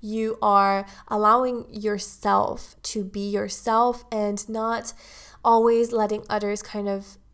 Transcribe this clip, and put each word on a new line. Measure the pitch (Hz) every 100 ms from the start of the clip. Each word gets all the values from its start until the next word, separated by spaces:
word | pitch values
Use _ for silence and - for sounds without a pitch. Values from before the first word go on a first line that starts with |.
you | 214 220 220 220
are | 214 202 196 196 196 - -
allowing | 214 214 233 254 240 -
yourself | 214 214 208 - - 208 196 - - - -
to | - 220 190
be | 202 202
yourself | 202 208 - - 226 240 240 -
and | 220 208 208 -
not | 220 226 226 226 - - - - -
always | 233 226 226 233 233
letting | 233 214 214 -
others | 208 202 208
kind | - 214 202
of | 196 202 - _